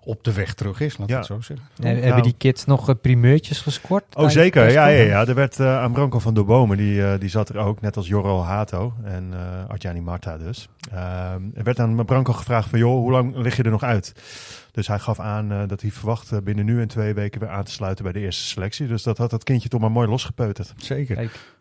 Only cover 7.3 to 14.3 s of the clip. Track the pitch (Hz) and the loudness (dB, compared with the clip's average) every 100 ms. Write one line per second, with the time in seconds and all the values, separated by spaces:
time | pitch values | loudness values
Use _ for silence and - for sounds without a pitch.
7.3 | 107 101 104 101 104 107 104 90 104 98 | -2 -2 -2 -2 -2 -4 -4 -2 0 2
8.3 | 92 87 101 104 90 120 117 101 90 92 | 0 0 -4 -4 -4 -6 -8 -10 -8 -8
9.3 | 90 90 92 92 - 92 85 85 90 87 | -10 -10 -10 -10 -10 -8 -8 -6 -8 -8
10.3 | 80 82 117 - _ - 92 90 92 92 | -10 -10 -12 -14 _ -14 -10 -8 -8 -8
11.3 | 92 98 113 113 123 113 117 110 131 127 | -8 -10 -6 -4 0 0 0 0 0 0
12.3 | - - 117 104 113 117 127 120 127 123 | -2 0 -2 0 2 2 2 2 2 0
13.3 | 127 120 123 113 110 127 107 - - - | -2 -2 0 0 0 0 -2 -2 -16 -20